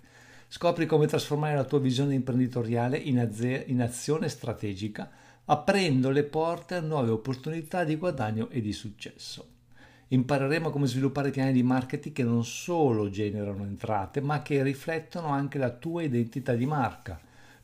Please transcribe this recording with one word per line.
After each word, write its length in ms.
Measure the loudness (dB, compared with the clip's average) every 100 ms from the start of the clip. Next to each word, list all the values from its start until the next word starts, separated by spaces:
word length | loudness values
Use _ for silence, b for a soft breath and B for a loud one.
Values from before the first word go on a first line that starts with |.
| B B B B B
Scopri 400 | -2 0 2 4
come 180 | 4 4
trasformare 480 | 2 0 0 2
la 100 | 0
tua 140 | 2 2
visione 380 | 2 2 2 2
imprenditoriale 840 | 2 2 2 0 0 0 2 0
in 220 | 2 2
aze-, 460 | 2 0 -2 -2 0
in 160 | 0
azione 460 | 0 -2 -2 0 -2
strategica, 840 | -4 -6 -4 -6 -4 -6 -8 -12 B B B 0
aprendo 600 | 2 2 2 4 4 4
le 140 | 2 2
porte 500 | 0 -2 -2 -6 -6
a 40 |
nuove 300 | -2 0 2
opportunità 720 | 0 -2 -6 -6 -8 -4 -2
di 120 | 0 0
guadagno 540 | -2 -2 -2 -2 -4
e 120 | -4
di 100 | -4
successo. 760 | -4 -8 -12 -16 -14 -14 -14 -16 -20 _ B B B 0
Impareremo 600 | 0 2 2 2 0 0
come 160 | 0 0
sviluppare 460 | 2 0 0 0
piani 200 | 2 4
di 120 | 4
marketing 500 | 4 2 0 -6 -6
che 100 | -2
non 220 | 2 2 0
solo 640 | -6 -2 2 4 4 0
generano 540 | -2 -2 -2 -4 -4
entrate, 580 | -6 -6 -2 -2 -2 -4
ma 220 | -2 -2
che 180 | 0 0
riflettono 680 | 0 -2 -4 -6 -6 -6 -2
anche 280 | -2 -2 0
la 140 | -2
tua 320 | -2 -6 -2
identità 500 | 0 0 0 -2 0
di 140 | 0 2
marca. 520 | 0 -2 -4 -12 -12 B B B B